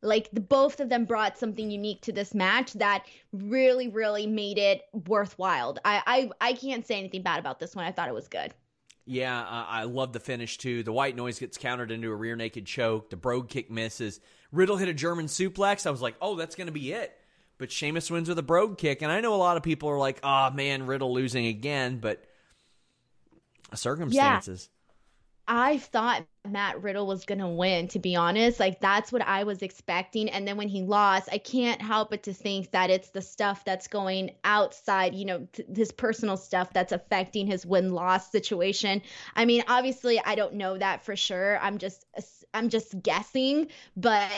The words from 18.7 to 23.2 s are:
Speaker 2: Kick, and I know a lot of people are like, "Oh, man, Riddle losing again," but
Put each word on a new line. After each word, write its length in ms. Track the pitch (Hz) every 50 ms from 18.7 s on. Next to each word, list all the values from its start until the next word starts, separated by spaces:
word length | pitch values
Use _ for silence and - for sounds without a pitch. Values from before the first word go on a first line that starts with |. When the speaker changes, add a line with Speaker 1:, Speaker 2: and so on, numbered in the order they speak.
| 202 -
Speaker 2:
Kick, 240 | - 151 139 131 156
and 100 | 151 160
I 80 | 202
know 140 | 226 240 214
a 20 |
lot 200 | 196 180 180 170
of 60 | 170 147
people 260 | 165 156 147 - 151
are 80 | 147 143
like, 200 | 135 135 131 - -
"Oh, 260 | 139 139 135 135 131
man, 360 | 131 143 139 139 139 135 131
Riddle 260 | 127 135 135 135 131 123
losing 340 | 127 131 127 110 127 117
again," 520 | 117 113 104 113 143 147 139 131 123 131 123
but 260 | 113 113 104 - - _ _ _ _ _ _ _ _ _ _ _ _ _ _ _ _ _ _ _